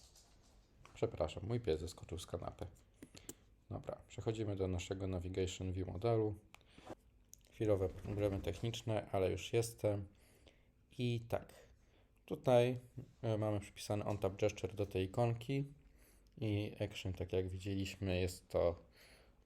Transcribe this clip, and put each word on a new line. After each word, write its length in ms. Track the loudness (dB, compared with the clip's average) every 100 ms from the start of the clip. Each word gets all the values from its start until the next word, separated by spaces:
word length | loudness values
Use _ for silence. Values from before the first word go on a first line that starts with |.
| -20 -20 -20 -20 -20 -20 -20 -20 -20
przepraszam, 500 | -2 0 2 -2 -2 -2
mój 120 | 0
pies 200 | 2 2
zeskoczył 400 | 0 -10 -10 -10
z 60 | -6
kanapy. 420 | -6 -6 -8 -10 -12 -20 -20 -20 -16 -16 -16 -20 -20 -10
Dobra, 320 | -8 -6 -10 -10
przechodzimy 480 | -6 -4 -2 -2 0
do 120 | 0
naszego 400 | 0 -2 -4 -2
navigation 640 | -2 -2 0 0 -2 -4
view 160 | -2 -4
modelu. 480 | -2 2 4 2 0 -10 -20 -20 -20 -16 -16 -18 -20 _ -20 -16
Chwilowe 360 | 0 4 4 2
problemy 520 | -2 -6 0 2 0
techniczne, 680 | -2 -2 -2 -2 0 0 2
ale 200 | 2 4
już 220 | 2 0
jestem. 540 | 2 0 0 2 2 -2 -12 -20 -20 -20 -20 _ _ _ -2
I 280 | 0 0 -2
tak, 240 | -4 -6 -18 -20 -20 _ -20 -20 _ -8
tutaj, 540 | -2 6 8 6 2 -6 -14 -14 -6
e, 160 | 0 2
mamy 220 | 2 0
przypisany 460 | -2 -8 -2 -2 0
on 120 | 0
tap 180 | 0 2
gesture 380 | 2 2 -4
do 120 | -2 -2
tej 200 | 0 0
ikonki 680 | 2 2 0 -2 -2 -2 -8 -20 -20 -20 -20 -20 -4
i 380 | 0 0 0 -2
action, 340 | -4 -2 -4
tak 200 | -4 0
jak 160 | 0 0
widzieliśmy, 680 | -2 -2 -2 -2 -2 0 2
jest 300 | 2 -2 -2
to 380 | 2 4 2 -6 -20 -20 -20 -20 -20